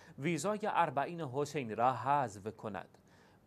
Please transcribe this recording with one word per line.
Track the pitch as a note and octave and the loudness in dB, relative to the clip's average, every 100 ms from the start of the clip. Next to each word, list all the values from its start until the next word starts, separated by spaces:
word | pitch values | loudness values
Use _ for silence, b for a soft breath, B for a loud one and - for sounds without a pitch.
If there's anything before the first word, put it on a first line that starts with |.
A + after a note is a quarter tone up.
| B B | B B
ویزای | C#3+ E3 E3+ G#3+ | 0 0 0 0
اربعین | G#3 - E3 C#3 C#3+ E3+ | 0 2 2 2 -2 -4
حسینی | D3 B2+ D3 D3+ A#2 G#2 | -4 -2 -2 -2 -2 2
را | B2 | 4
حذف | B2 B2 C#3+ B2 G2+ G#2 - | 4 2 2 2 -4 -8 -8
کند. | A2 F#2+ - - - b b b | -8 -8 -10 -18 -20 b b b